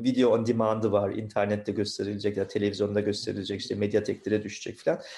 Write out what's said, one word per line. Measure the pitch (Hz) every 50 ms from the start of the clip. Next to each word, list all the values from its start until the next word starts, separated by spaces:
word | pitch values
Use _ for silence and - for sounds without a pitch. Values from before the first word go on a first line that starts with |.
| 113
video | 131 123 123 127 120
on | 131 131 113
demand'ı | 117 120 113 110 110 110 110 110 107
var. | 101 101 101 98
İnternette | 104 110 113 107 - 110 101 101 104 104 104 -
gösterilecek | 104 110 101 104 - - 101 101 104 101 104 104 98 -
ya | 98 -
televizyonda | - 104 101 104 98 98 104 101 101 104
gösterilecek, | 101 104 104 101 - 107 101 101 95 98 101 98
işte | - - 104
medyateklere | 101 104 104 107 107 104 - 95 - - 101 107 107 107
düşecek | 104 104 - - - - -
falan. | - - 165 - - - -